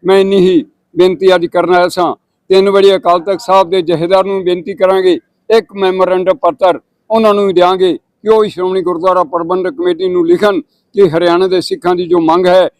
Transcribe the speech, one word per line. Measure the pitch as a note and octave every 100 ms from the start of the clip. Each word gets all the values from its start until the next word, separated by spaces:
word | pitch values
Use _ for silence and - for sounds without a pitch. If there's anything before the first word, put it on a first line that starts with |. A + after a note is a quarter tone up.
| F3
ਮੈਂ | G3
ਇੰਨੀ | G3 G3
ਹੀ | F#3 F3+ - _ _ -
ਬੇਨਤੀ | F#3 E3+ F#3+ F3+
ਅੱਜ | E3+
ਕਰਨ | F3+ E3
ਆਇਆ | F3+ F3+
ਸਾਂ। | E3+ E3+ A#2 _ _ _
ਤਿੰਨ | F#3+ G3
ਵਜੇ | G3 G3 F#3+
ਅਕਾਲ | F3 F3
ਤਖਤ | E3+ F#3+
ਸਾਹਿਬ | - F#3+ F#3
ਦੇ | F#3+
ਜਥੇਦਾਰ | E3 E3 E3+ F#3+ F#3+
ਨੂੰ | G3
ਬੇਨਤੀ | F3+ F3+ F3
ਕਰਾਂਗੇ, | G3+ F#3 F#3+ F#3 D#3 _ _ _ A3+
ਇੱਕ | A3 G3+
ਮੈਮੋਰੈਂਡਮ | F#3+ F#3 F#3 F#3 F#3 F#3
ਪੱਤਰ | F3 E3 F#3+ D3+ _ _ _
ਉਹਨਾਂ | A3 A3
ਨੂੰ | G3+ G3+
ਵੀ |
ਦਿਆਂਗੇ | F3+ F3+ F#3 F#3 D#3+
ਕਿ | _ _ G#3
ਉਹ | A3
ਵੀ | G#3+
ਸ਼੍ਰੋਮਣੀ | E3 F#3 F#3+
ਗੁਰਦੁਆਰਾ | F3 F3 F#3 F#3
ਪ੍ਰਬੰਧਕ | F3 F3 E3 F#3 F#3
ਕਮੇਟੀ | C#3+ F3 E3 F#3
ਨੂੰ | F3+ E3
ਲਿਖਣ | F3 G#3 F#3+ - _ _
ਕਿ | - G3
ਹਰਿਆਣਾ | D#3+ F3 E3+ F#3+
ਦੇ | F#3
ਸਿੱਖਾਂ | D#3+ F3+ F3 F3+
ਦੀ | F3
ਜੋ | F3
ਮੰਗ | D#3+ E3+ F3+
ਹੈ | F#3 F3+ _